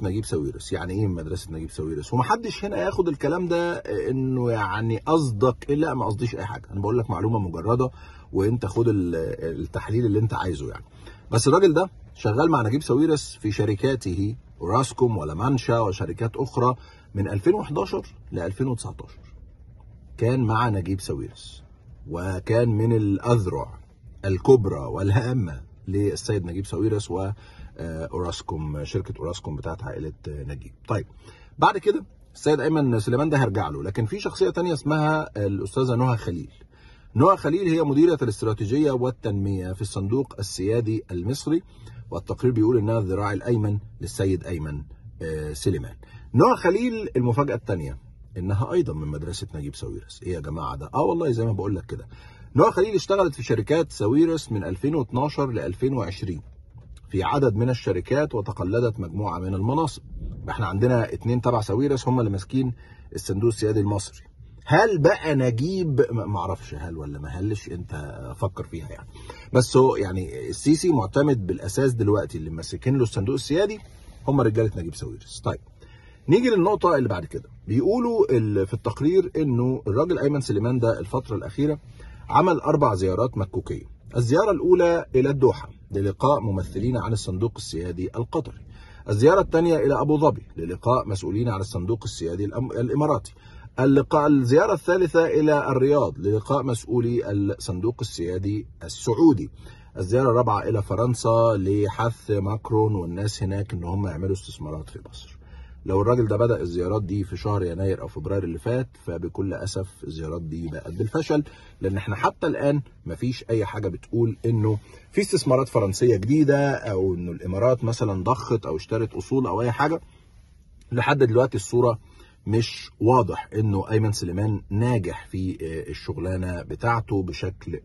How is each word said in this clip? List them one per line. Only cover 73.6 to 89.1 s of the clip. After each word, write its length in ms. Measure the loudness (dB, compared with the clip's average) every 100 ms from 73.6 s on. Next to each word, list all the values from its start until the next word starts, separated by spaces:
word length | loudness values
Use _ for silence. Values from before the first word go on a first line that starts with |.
| 0 -2 -12 -20 -20 -10 0
هم 140 | 4
رجاله 300 | 4 4 0 0
نجيب 180 | -8 -8
ساويرس. 440 | -12 -12 -16 -10
طيب، 200 | -6 -6 -8 -20 -20 -20 -20 -10 4
نيجي 200 | 4 6
للنقطه 460 | 4 4 4 4 4
اللي 140 | 2
بعد 160 | -2 -6
كده. 240 | -10 -14 -16 -2
بيقولوا 580 | 0 2 2 2 2 4 4
ال-، 300 | 2 0 -2
في 60 |
التقرير 580 | -4 -6 0 2 4 2 0
انه 440 | 0 2 0 -2 -2
الراجل 320 | 0 2 2
ايمن 220 | 2 0
سليمان 380 | 0 0 0 2
ده 200 | 2 0
الفتره 360 | -2 -6 -4 -6
الاخيره 440 | -6 -2 -2 -2 -8 -20 -18 -16 0
عمل 300 | 4 4 2
اربع 360 | 2 2 4 2
زيارات 420 | 0 0 0 -2
مكوكيه. 460 | -4 -4 -6 -8 -10 -20 -8 -2
الزياره 340 | 2 4 4
الاولى 540 | 2 6 6 6 2 2 2
الى 140 | 2
الدوحه 400 | 4 4 4 -6 -18 -8
للقاء 480 | -2 -2 0 2 2
ممثلين 560 | 0 -4 -4 -4 -2 -2
عن 160 | -2
الصندوق 380 | -4 -4 -2 -4 -4
السيادي 540 | -10 -8 -8 -6 -6 -6
القطري. 420 | -6 -4 -6 -10 -18 -20 -20 -14
الزيارة 320 | -2